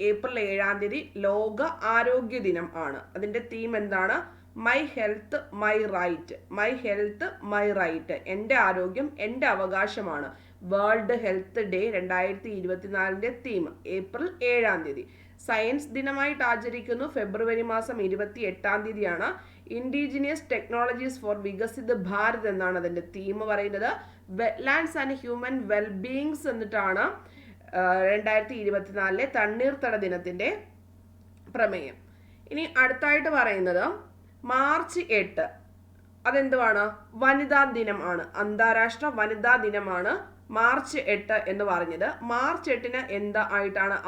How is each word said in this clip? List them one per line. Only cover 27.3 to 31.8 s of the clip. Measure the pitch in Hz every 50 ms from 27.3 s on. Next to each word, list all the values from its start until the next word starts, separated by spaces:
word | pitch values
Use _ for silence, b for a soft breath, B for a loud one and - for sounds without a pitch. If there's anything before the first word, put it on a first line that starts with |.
| B B B B B B - - -
ആ, | 180 185 180 180 190 190 190
രണ്ടായിരത്തി | 202 214 208 214 214 214 214 214 254 233 208
ഇരുപത്തിനാലിലെ | 202 202 196 190 196 196 202 196 190 190 202 254 269 - 247
തണ്ണീർത്തട | 214 208 214 226 254 269 277 269 - 247 220 214
ദിനത്തിൻ്റെ | 196 185 180 180 175 180 180 180 202 277 427 415 - - - - - - - - - - - - - - - - - -
പ്രമേയം. | - 247 226 196 190 180